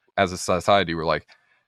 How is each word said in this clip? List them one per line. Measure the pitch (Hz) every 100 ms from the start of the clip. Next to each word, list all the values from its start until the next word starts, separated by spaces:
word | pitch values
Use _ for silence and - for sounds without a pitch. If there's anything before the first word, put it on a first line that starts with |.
| _ -
as | 92
a | 87
society, | - 90 107 101 85 82
we're | 80
like, | 78 - _ _ _